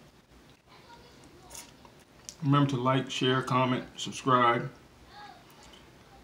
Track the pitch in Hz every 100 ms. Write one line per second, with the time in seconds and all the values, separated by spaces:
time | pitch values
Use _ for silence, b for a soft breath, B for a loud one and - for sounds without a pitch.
0 | B - _ - - _ _ - - 466
1 | - - - - - - - - - -
2 | - - - - 139 143 143 123 127 135
3 | 131 - 131 131 123 127 127 127 - -
4 | - - 135 123 120 117 139 - - -
5 | - - - - - - - - - -
6 | - -